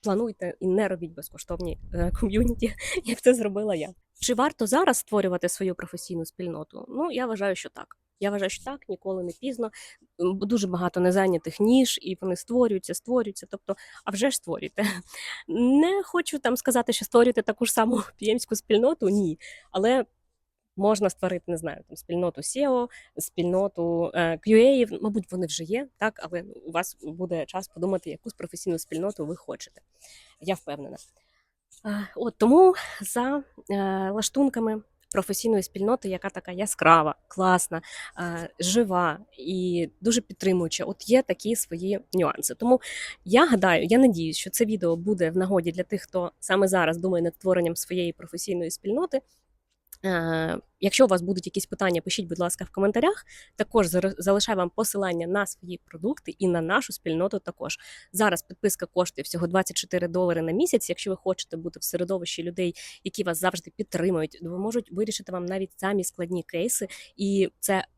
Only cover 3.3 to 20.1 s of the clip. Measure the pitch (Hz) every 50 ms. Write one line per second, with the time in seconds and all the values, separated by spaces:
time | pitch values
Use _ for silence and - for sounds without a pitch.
3.3 | 254 240 220 208 190 202 214 214 190 160 151 185 180 _ _ _ _ _ - -
4.3 | 247 214 269 302 - _ 233 196 226 294 370 339 254 - - - - 208 196 185
5.3 | 180 175 - 175 - - 196 185 175 - 175 170 - 175 - - 185 170 165 160
6.3 | _ - 185 175 165 156 156 _ - - - - - 247 311 349 254 247 254 240
7.3 | 220 196 196 202 185 - - - _ - - _ - _ _ _ _ _ 196 202
8.3 | 202 202 196 190 - - - 269 277 285 _ - 196 - _ 190 190 190 180 175
9.3 | 170 _ - 269 254 233 226 214 _ - - - - _ _ _ _ - 170 180
10.3 | 190 190 202 202 233 226 196 185 180 175 180 180 - 180 180 180 180 196 190 190
11.3 | 180 160 _ 165 156 - 202 220 247 269 262 233 - - - - 185 - - 190
12.3 | 175 180 - - 233 247 247 233 208 185 - - - - _ - 247 254 226 208
13.3 | 196 - - _ - 196 _ - 196 - - - - - _ - 196 196 226 277
14.3 | 254 - _ - 160 - - 156 _ - 214 202 196 180 180 - - - - -
15.3 | - - - - - 214 240 247 269 285 311 349 381 403 370 - - 349 339 -
16.3 | - 285 - 240 247 254 - - 233 247 240 - 233 - 208 - - 233 240 247
17.3 | 240 - 208 - 214 _ 240 226 - - 220 220 247 226 - - - _ 208 214
18.3 | 220 247 - _ 220 - _ _ 220 208 233 269 320 _ - 185 202 208 196 170
19.3 | 156 - - - - - _ _ - 190 196 226 254 262 226 _